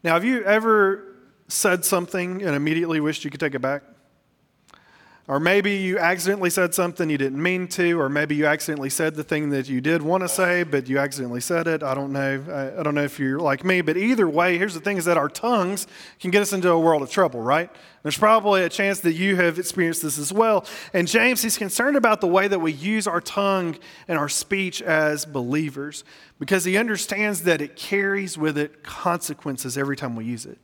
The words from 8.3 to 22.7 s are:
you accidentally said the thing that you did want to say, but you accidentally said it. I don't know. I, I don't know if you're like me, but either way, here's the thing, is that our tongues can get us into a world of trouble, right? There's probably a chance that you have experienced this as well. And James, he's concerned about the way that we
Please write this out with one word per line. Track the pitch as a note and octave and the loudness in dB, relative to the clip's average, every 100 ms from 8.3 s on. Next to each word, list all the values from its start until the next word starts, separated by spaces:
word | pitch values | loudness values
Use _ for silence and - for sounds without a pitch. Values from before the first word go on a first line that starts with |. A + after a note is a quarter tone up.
| D3 | 0
you | D3+ | 2
accidentally | D3+ - D3+ C#3 | 0 -2 -6 -4
said | - D#3 D3+ | -2 -2 -2
the | |
thing | D3 D3+ D3+ | -4 -2 0
that | C#3 C3 | -2 -2
you | B2+ | -2
did | C3+ E3 | 0 0
want | D3+ F#3 | 2 0
to | F3 | 0
say, | - F3+ F3+ | 0 2 2
but | E3+ C#3+ B2+ | 0 -2 0
you | C#3 | 0
accidentally | C#3 C#3 B2 B2 | 0 -4 -6 -6
said | - E3+ E3 | -2 -2 0
it. | D#3 | -2
I | C#3+ C3+ | -2 -4
don't | C#3 | -4
know. | C#3 C3+ C3+ D3+ | -2 -2 -4 -6
I, | D3+ C3+ F#3 | -8 -6 -4
I | |
don't | D3 | -2
know | D3 C#3+ | 0 -2
if | - | -2
you're | C3 C#3 | -2 0
like | D#3+ C3+ F#3 | 0 0 2
me, | F#3 | 2
but | D#3 F3 | 2 0
either | G#3+ B3 F3 | 2 2 2
way, | D3+ F3+ F3 | 4 2 2
here's | G3+ E3 | -2 -2
the | |
thing, | G3+ G3 | -2 -2
is | E3 | 2
that | E3 | 2
our | C#3+ | 2
tongues | - A3+ A#3+ F3+ G3 - - - - | -2 0 0 0 -4 -8 -14 -20 -10
can | F#3 | 0
get | G3 | 2
us | G3+ | 2
into | G3 F3+ | 2 4
a | E3 | 4
world | E3 D3+ | 6 4
of | C3+ | 2
trouble, | - E3+ B2 | 2 2 2
right? | A2+ D3+ F3 - - _ | 0 0 0 -12 -20 _
There's | D3+ C#3+ | -6 2
probably | G#3+ A3 G#3 G3 | 4 6 4 2
a | F3 | 2
chance | - G3 G3 | 0 0 2
that | F3 | 0
you | E3 F#3+ F#3 | 2 0 4
have | F3 E3 | 2 0
experienced | F3+ F#3+ E3 E3 | -4 0 0 0
this | D#3 C#3+ | -4 -4
as | C#3+ | -4
well. | G3 A3+ G3+ - - - | 2 4 2 0 -16 -4
And | F#3 F3 | -2 2
James, | A3+ A#3+ B3+ | 4 4 2
he's | A3+ - | -2 -2
concerned | G3 - B3+ C#4+ | -4 0 2 4
about | A#3 G#3+ | 4 2
the | F#3 | 4
way | F#3 G3 | 4 4
that | F#3+ | 0
we | D#3+ | 0